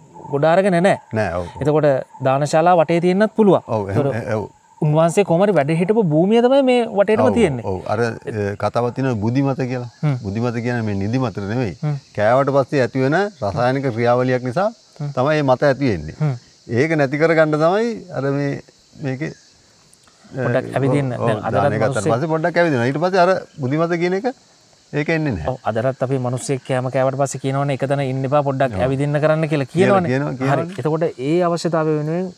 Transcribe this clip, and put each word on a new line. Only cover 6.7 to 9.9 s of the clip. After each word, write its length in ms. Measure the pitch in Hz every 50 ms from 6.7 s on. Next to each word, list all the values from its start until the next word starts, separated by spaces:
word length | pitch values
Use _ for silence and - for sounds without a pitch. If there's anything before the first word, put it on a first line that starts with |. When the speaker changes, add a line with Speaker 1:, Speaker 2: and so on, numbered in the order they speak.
| 247 247 226
Speaker 1:
වටේටම 400 | 233 202 196 196 214 220 226 -
Speaker 2:
ඔව්, 80 | - 202
Speaker 1:
තියෙන්නේ. 300 | 240 220 165 135 120 -
Speaker 2:
ඔව්. 140 | 104 95 92 -
අර, 160 | - 107 110
අ, 560 | 120 117 113 - - 147 123 107 101 101 101
කතාවක් 380 | - 104 104 - 117 120 120 -
තියෙනවා 260 | 131 131 131 120 104
බුද්ධිමත 400 | 101 117 120 139 139 139 131 135
කියලා. 300 | 131 120 131 127 120 117